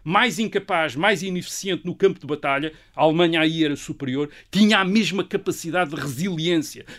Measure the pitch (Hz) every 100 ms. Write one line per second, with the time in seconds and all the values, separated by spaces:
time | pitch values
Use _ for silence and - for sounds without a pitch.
0 | 151 202 240 175 214 202 196 175 156 127
1 | 196 196 190 180 - - 190 180 175 170
2 | 190 180 147 147 143 139 156 156 _ -
3 | 156 160 175 165 160 165 156 139 - 147
4 | 135 131 147 - - 185 214 208 185 214
5 | 180 190 - 190 190 - 165 175 165 -
6 | 147 127 196 160 165 180 294 - -